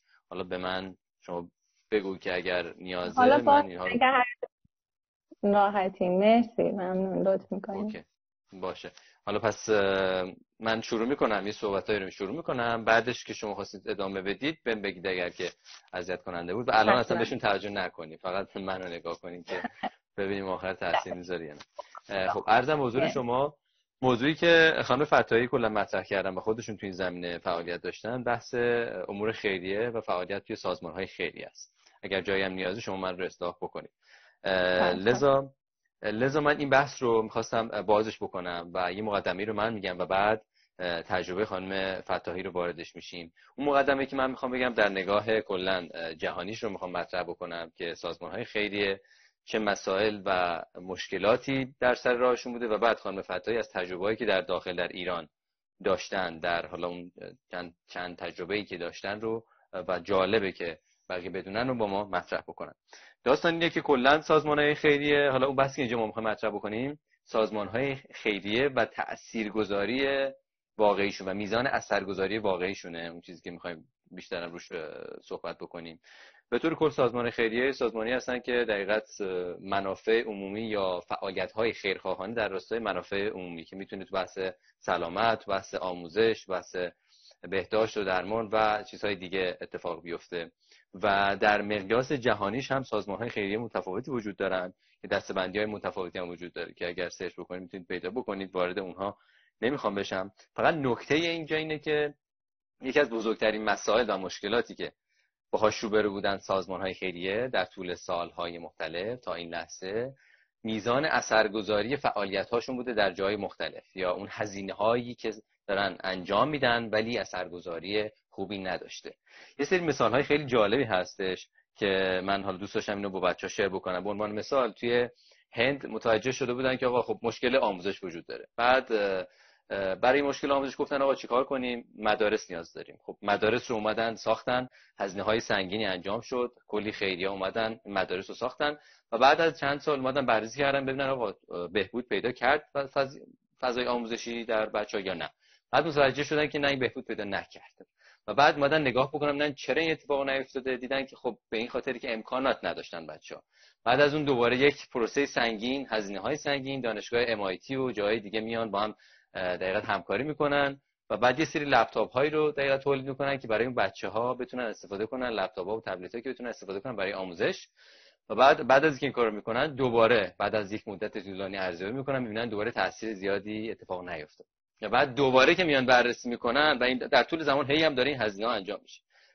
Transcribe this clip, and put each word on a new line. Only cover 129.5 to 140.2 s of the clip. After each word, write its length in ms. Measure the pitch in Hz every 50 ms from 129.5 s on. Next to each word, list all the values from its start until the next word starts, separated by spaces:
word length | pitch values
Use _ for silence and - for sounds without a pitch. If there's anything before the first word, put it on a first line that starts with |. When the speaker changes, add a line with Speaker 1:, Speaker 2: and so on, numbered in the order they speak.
| _ _ _ -
Speaker 1:
اه، 240 | 104 98 98 95 95
برای 280 | 92 - 123 131 143 143
مشکل 280 | 139 135 - - 143
آموزش 240 | 139 139 135 135 123 -
گفتن: 240 | 147 - 147 139 139
«آقا، 120 | 139 131
چیکار 300 | 131 - 110 120 123 135
کنیم؟ 400 | - 139 131 127 123 120 120 - _ - -
مدارس 520 | 107 110 104 104 107 104 107 107 - -
نیاز 220 | 92 82 85 - -
داریم.» 260 | 80 - - - - _
خب، 100 | - 95 - -
مدارس 480 | 101 101 101 - 107 113 127 - -
رو 60 | 127
اومدن 380 | 110 107 107 107 107 113 117 113
ساختن، 540 | 110 - 113 110 - - - 123 123 127 127 _ - - _ _ -
هزینه‌های 420 | 101 98 - 101 95 104 110 117
سنگینی 460 | 110 - 110 101 95 92 92 110 110
انجام 340 | 101 92 90 85 95 101 117
شد، 320 | 123 - 135 123 123 120 - _ _ -
کلی 240 | - 107 101 107 98
خیریه 360 | - 104 98 92 85 92 98
اومدن 520 | 98 98 95 95 95 113 110 110 113 113 -
مدارس 440 | 101 101 95 92 - 95 90 98 -
رو 40 | 98
ساختن 440 | - 113 127 - - 151 147 151 151 - - - _ _ _ -
و 60 | 113
بعد 220 | 123 135 151 156
از 180 | 165 165 151 -
چند 220 | - 139 143 147
سال 180 | - - 147 135
اومدن 280 | 131 131 131 143